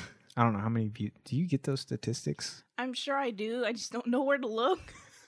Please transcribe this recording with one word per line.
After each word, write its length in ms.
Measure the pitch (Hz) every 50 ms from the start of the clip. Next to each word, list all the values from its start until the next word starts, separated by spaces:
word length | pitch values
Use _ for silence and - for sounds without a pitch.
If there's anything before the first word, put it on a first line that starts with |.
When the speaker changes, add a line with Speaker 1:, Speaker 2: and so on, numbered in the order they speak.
| - - - - _ - - 123
Speaker 1:
don't 120 | 117 117 107
know 60 | 98
how 100 | 107 113
many 180 | 117 113 110 104
view-, 220 | 104 - 104 104 - - -
do 100 | - 123
you 80 | 113 185
get 180 | 170 143 131 -
those 160 | 143 135 -
statistics? 840 | - - - - - 110 - - - 71 - - - - - - - _ - -
Speaker 2:
I'm 160 | 254 262 247
sure 240 | - - 285 277 277
I 120 | 277 240
do. 360 | 208 190 214 226 233 254 233
I 60 | 208
just 200 | 240 208 - -
don't 140 | 220 240 233
know 160 | 240 247 277
where 160 | 262 277 277 262
to 100 | 254 214
look. 320 | 220 220 240 330 359 - -
<laughs> 60 | - - - - - - - -